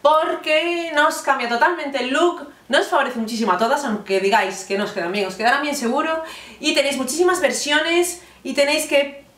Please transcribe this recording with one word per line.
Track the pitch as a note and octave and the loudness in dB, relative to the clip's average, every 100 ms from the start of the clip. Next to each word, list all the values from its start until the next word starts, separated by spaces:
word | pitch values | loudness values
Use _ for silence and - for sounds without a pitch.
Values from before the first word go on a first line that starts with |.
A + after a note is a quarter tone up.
porque | C#4+ D#4 D#4+ E4+ D#4 D#4 E4+ F4 E4 | 6 4 2 -4 0 0 0 -4 -2
nos | D4 D#4 D#4 | 2 2 0
cambia | - C#4 A#3+ | -2 0 0
totalmente | A#3+ D#4 E4+ C#4+ C4 | 2 2 0 -4 -4
el | B3 | -2
look, | D4 F4 - - - - | 2 2 0 -14 -18 0
nos | C#4+ G4+ | 0 2
favorece | D#4+ C4 A#3 | 0 0 -4
muchísimo | A3 A#3 A3 | -6 -2 0
a | F3+ | 2
todas, | A#3 C#4+ C4+ | 2 0 0
aunque | G3+ G3+ F#3+ | -4 -2 0
digáis | G3 A3 F#3+ F#3+ - | 2 2 0 -6 -6
que | G3 | -4
no | |
os | G3+ | -4
quedan | G3 E3+ | -4 -4
bien, | G3+ F#3+ | -2 -4
os | F#3+ | -2
quedarán | A3 C#4+ | 0 0
bien | D4 C#4 | -2 -2
seguro, | A#3 C4+ D#4+ D#4+ - - - - | 0 0 0 -4 -6 -14 -18 -4
y | D4+ D#4 | 0 2
tenéis | C#4 C4 | 0 -2
muchísimas | C4 D#4 F4+ F4+ | -4 2 2 4
versiones, | C4+ - D4 D4+ D#4+ E4+ F4 - - - | 0 0 0 0 2 2 0 -4 -16 -14
y | C4 | -6
tenéis | C4 C#4+ D4+ D4 | 0 2 2 2
que | C#4+ C#4+ - - | 0 0 -8 -20